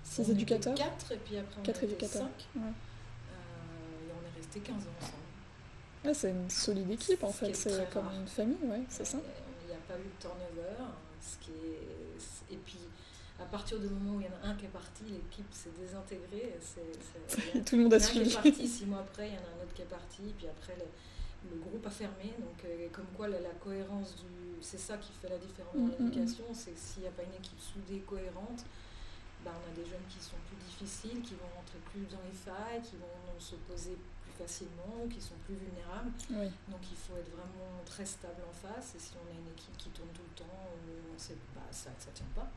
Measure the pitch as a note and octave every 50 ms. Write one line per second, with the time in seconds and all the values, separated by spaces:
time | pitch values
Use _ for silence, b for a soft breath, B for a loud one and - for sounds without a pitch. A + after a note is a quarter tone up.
0 | - - - - A3+ G#3 G#3 G3+ A#3 - A#3 G3+ - B3 C4 C#4+ C#4+ D4+ D4 -
1 | - - B3+ G3+ - - G#3 G3+ G3+ - - G#3+ G3+ B3 A3+ - - G#3 G#3 -
2 | - G3+ - G#3 C4 C4 - - - - - B3 A3 A3 A3 G#3+ - - - -
3 | - - - - - - - F3+ F3 F3 E3+ E3 E3 E3+ E3 E3 D#3+ D#3+ D#3+ D#3+
4 | D#3+ E3 E3+ E3+ E3+ E3+ E3+ E3 E3 - - G#3 G3+ B3+ B3 G3+ - - - -
5 | - - - - - - - - - - - - - - - - - - - -
6 | - C#4+ D4+ - - F#3+ F#3 F#3 F3+ F3+ - - - - G#3 F#3+ F#3+ F3+ G#3+ A3+
7 | - - F#4 - - G3+ G3+ - B3 G3+ G3+ - - G#3+ G3 F#3+ F#3 F#3 - G#3
8 | G3 F#3+ F#3+ F#3+ F#3+ F#3 - - G#3+ A3+ D4 F#4 D#4+ B3 G#3 A3+ C4 - - -
9 | G#3+ - - C4+ D#4+ - - - - - - - - E3+ E3+ E3 - - F#3 F3+
10 | F#3+ G3 F#3 - - F3 F3+ F3+ F3+ F3 E3 E3 E3+ F3+ G#3 A#3+ B3+ - - -
11 | - - - - - - - - - E3 D#3+ D#3 D#3+ E3 D#3+ D3+ - - D#3 D#3+
12 | D#3+ - - - - - - - - - F#3+ D3+ B2+ - - F#3 F3 E3+ B B
13 | B B B B B B B B F3+ F3+ G3+ G3+ G#3 - A3 G#3+ G3+ G3+ G3 G3
14 | G3 G3 G#3 G3+ G3 F3+ F#3 F#3 G3+ G#3 G#3 G3+ G3+ G3 G3 F3+ F3 - - -
15 | G#3+ A3 G3+ F3 E3+ - - - G3+ G3 - - - E3+ E3 F3 F#3 F3+ F#3+ G3
16 | F#3+ - G3+ F3+ F3 - G3+ G#3 A#3+ A#3 F3+ E3+ E3 - - F3 E3+ E3 D#3+ -
17 | - - - - - - - - - - - B3 G3+ - - A#3 A#3+ A#3 A3 G#3+
18 | G#3+ - - A#3+ A3 A#3 - - - D4+ C#4+ - B3 A#3+ - - G#3 G3 G3+ G3
19 | F#3+ - - - G#3 G#3 G3+ F#3 F3+ F3 E3+ E3+ F3+ F3+ - - F3+ F3+ F#3+ F3
20 | - - - F#3+ G3 G#3 G#3 - F3 D#3+ - - - - F3+ F3 F3 D#3+ D#3+ B
21 | B B B B B B B B - F#3 E3+ E3 - G3 G#3 A3+ G#3+ G#3 - -
22 | A3 G3 G3 - F#3+ G#3+ A#3 B3 - E3+ E3+ - - F3 E3+ E3+ E3+ E3+ - G3
23 | F#3+ F3+ F#3 - G#3 G#3 G3 F3+ F3 F3 E3 E3+ - G3 G3 G3 F#3+ F#3+ G3+ G3+
24 | G3 G3 - - - - - F3 F3 F3 F3 E3 - - - F#3+ - - G#3+ G3+
25 | - - - - - F3+ F#3 F3 F#3 G3+ - - - - - C#4+ A#3+ A#3 - -
26 | B3 A#3 - B3 A3+ A3+ - - A3+ A#3 A3+ - - F#3 E3 - - - - G3
27 | F#3+ F#3 F3+ - F3 F#3 F#3+ F#3 F#3+ - - - - - - G3+ G3 F#3 G3+ G3
28 | G3 - G3+ F#3+ F#3 F#3 E3+ F3+ G3+ A#3 B3 A#3 - B B B B B B B
29 | B B B B B B B - - F3+ E3+ E3+ F3 E3+ E3 E3 E3+ E3+ F3+ F3+
30 | F#3 F#3 F#3 F#3 - - - - - - G3 G3 F#3 F3+ - - G3+ G3 - -
31 | - A3 B3 A#3+ A#3 - G3 F3 F3+ F3+ F3+ F3+ F3+ - - E3+ - - - G3+
32 | G3 G3 G3 F#3+ F#3 F#3 G3 - - G3+ F#3 G3 G#3+ A#3 A#3 A#3 A#3 - F#3 E3+
33 | F3+ F3 - F3+ F3+ F3+ F3 E3+ - - F3+ D#3+ - - - - - F3+ F#3 -
34 | - - - - - - - - F3 E3+ - - F3 E3 E3+ E3+ F3 G3 A3 A#3
35 | A#3 A#3+ A#3 - - - F3 - - - G3 F#3+ F#3+ F#3 F3+ F3 E3+ F3 F#3 G#3+
36 | A#3 A#3+ A#3+ - - - B3+ G#3 G3+ F#3+ F3+ - - - G3 F#3 F#3 - F#3 -
37 | - - F3+ F3 E3+ E3+ E3 E3 F3+ F#3 F#3 F#3+ F#3 F#3 F#3 F3+ F3 E3+ - -
38 | G3+ G3 - - - F3 F3 F3 F3 E3+ F3 - - F#3+ G#3+ B3 C4 - - E4
39 | E4 - - F3 E3+ E3+ E3+ E3+ E3 E3 E3 E3 - - - - - F3 - E3+
40 | E3+ E3+ E3+ F3 F3 F3 - - E3+ E3+ F#3 F#3+ F#3+ F#3 E3+ E3+ E3 E3 E3 E3
41 | E3 E3 E3 D#3+ - - E3+ - B2+ - C3 C3+ C#3 - - - - C3+ C3 -
42 | - - - - - - - - C4 - -